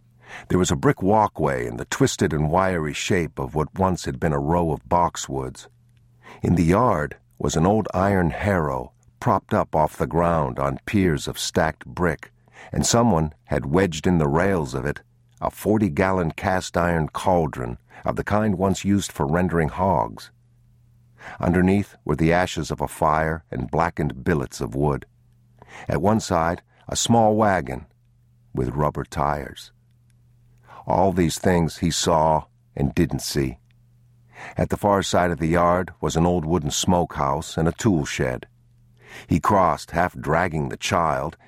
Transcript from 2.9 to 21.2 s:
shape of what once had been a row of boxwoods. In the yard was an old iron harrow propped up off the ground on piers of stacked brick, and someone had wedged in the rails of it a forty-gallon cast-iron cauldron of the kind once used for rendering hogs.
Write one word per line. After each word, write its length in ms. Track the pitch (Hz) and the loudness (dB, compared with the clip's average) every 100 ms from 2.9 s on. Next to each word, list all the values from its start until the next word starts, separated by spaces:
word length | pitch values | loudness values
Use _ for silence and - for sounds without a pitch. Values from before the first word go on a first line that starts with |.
shape 440 | 73 - 95 76 - | -6 -2 -2 -2 -6
of 160 | 65 | -6
what 240 | 76 76 - | -4 -4 0
once 280 | 95 87 80 | 0 0 -4
had 120 | 65 | -4
been 140 | 82 | -2
a 60 | 71 | 0
row 340 | 71 85 82 | 0 0 0
of 160 | 71 - | -4 0
boxwoods. 800 | 87 85 - - 67 64 - - _ _ _ _ _ - - | 0 0 -2 -8 -8 -8 -12 -20 _ _ _ _ _ -20 -4
In 120 | - | 0
the 100 | 87 | 4
yard 540 | 82 98 123 85 71 - _ - | 4 4 4 0 -4 -10 _ -6
was 180 | 73 80 | -2 2
an 100 | 87 | 2
old 200 | 107 92 | 2 0
iron 380 | 90 98 95 85 | 0 2 2 0
harrow 640 | - 101 92 73 65 62 _ _ _ | 0 0 0 0 -4 -8 _ _ _
propped 320 | 123 98 - | 0 0 0
up 240 | 104 80 80 | -2 0 0
off 220 | 76 - | 0 0
the 80 | 76 | -2
ground 520 | 80 85 82 67 65 | 0 2 0 -2 -4
on 220 | 69 67 - | -4 -4 -2
piers 420 | 104 90 71 - | 0 2 0 -4
of 100 | - | -8
stacked 480 | - 92 78 - - | -4 0 0 -2 -10
brick, 460 | 60 87 71 - _ _ - - | -2 -2 -2 -8 _ _ -20 -8
and 140 | - 71 | -4 2
someone 480 | 117 120 82 78 - | 2 4 2 0 -6
had 220 | - 71 67 | -6 -4 0
wedged 400 | 85 98 156 95 | 2 2 0 2
in 100 | 87 | 2
the 100 | 73 | 4
rails 460 | 76 98 90 67 | 2 2 0 -2
of 140 | 65 69 | -4 -6
it 160 | - - _ _ - | -6 -12 _ _ -8
a 100 | - | -6
forty-gallon 800 | - 95 107 104 73 92 92 80 | -2 0 2 2 2 2 2 -2
cast-iron 760 | - 101 92 - 87 87 82 76 | -2 -2 -2 -2 0 2 2 -2
cauldron 680 | - 98 87 76 64 60 62 _ - | -2 0 2 2 -4 -8 -10 _ -8
of 120 | - - | -4 -4
the 80 | |
kind 320 | - 104 107 87 | -2 0 0 0
once 280 | 98 90 | 0 0
used 280 | 98 101 - | 2 0 0
for 140 | - 71 | -2 0
rendering 420 | 87 92 82 78 | 2 2 2 0
hogs. 640 | - 95 73 57 53 - _ _ _ _ _ _ _ _ - | 0 0 0 -2 -8 -20 _ _ _ _ _ _ _ _ -20